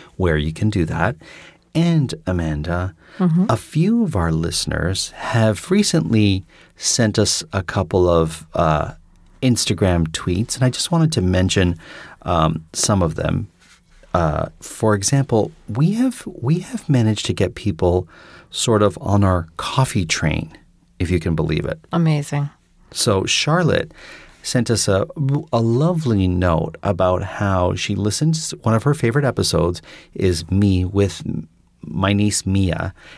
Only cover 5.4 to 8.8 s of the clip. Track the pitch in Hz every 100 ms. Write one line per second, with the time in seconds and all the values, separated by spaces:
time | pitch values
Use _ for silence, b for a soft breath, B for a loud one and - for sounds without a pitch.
5.4 | 110 101 - 196 202 170 - 113 101 98
6.4 | - b b - - - 110 107 101 -
7.4 | - 95 90 98 85 95 90 85 80 -
8.4 | - - 82 76